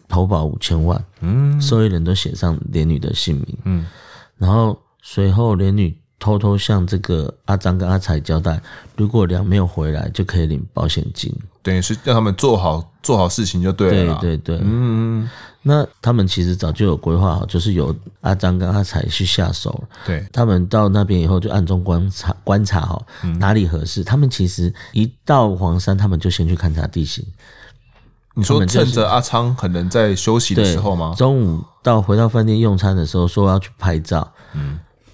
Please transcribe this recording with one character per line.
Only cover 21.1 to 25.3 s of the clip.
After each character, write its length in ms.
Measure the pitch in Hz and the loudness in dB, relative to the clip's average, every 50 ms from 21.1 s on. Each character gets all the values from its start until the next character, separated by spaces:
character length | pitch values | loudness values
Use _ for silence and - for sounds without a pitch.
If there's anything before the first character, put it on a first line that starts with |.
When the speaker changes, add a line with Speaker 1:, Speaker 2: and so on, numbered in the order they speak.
| 98 90 | 2 2
Speaker 1:
以 60 | 82 85 | 2 2
后 120 | 98 90 | 2 0
就 120 | - - | 0 0
暗 120 | - 104 87 | 0 0 0
中 200 | 80 92 90 90 | 2 0 0 0
观 260 | 87 85 85 92 95 | 0 0 0 0 -2
察， 260 | - - - 85 - - - | -4 -4 -4 -6 -6 -4 -2
观 220 | - 98 104 104 | 0 0 2 2
察 160 | 98 101 87 | 0 0 -2
好 240 | 78 - - - - - - - - | -2 -2 -6 -8 -10 -12 -14 -10 -6
Speaker 2:
嗯。 140 | 87 82 87 | -4 -2 0
Speaker 1:
哪 160 | 95 98 110 | 2 2 2
里 140 | 110 95 82 | 2 2 0
合 180 | 82 78 76 | 0 -2 -4
适。 180 | 90 - 104 85 | -4 -6 -6 -4
他 140 | - 113 147 | 0 0 2
们 100 | 147 131 | 2 2
其 200 | - - 92 87 | 0 0 -2 -2
实 260 | - - 87 87 - - - - | -2 -2 -2 -2 -4 -6 -10 -6
一 200 | - 104 110 120 - _ _ | -2 0 0 -2 -2 _ _
到 320 | - | 2